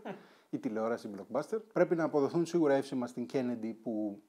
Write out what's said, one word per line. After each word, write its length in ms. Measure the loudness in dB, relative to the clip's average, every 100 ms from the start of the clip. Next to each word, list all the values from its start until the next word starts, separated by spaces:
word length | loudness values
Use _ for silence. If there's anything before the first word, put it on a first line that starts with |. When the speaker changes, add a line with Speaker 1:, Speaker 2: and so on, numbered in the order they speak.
| -2 -12 -14
Speaker 1:
<laughs> 240 | -20 _
Speaker 2:
ή 80 | -6
τηλεόραση 520 | -4 -2 0 -2 -6 -10
blockbuster. 420 | -4 -4 -2 -6 -4
Πρέπει 220 | 2 4
να 100 | 4
αποδοθούν 420 | 2 2 2 2 0
σίγουρα 280 | 4 6
εύσημα 320 | 4 2 -4 -4
στην 200 | -6 -4
Kennedy 420 | -2 -2 -2 -6 -6
που 400 | -6 -2 -2 -6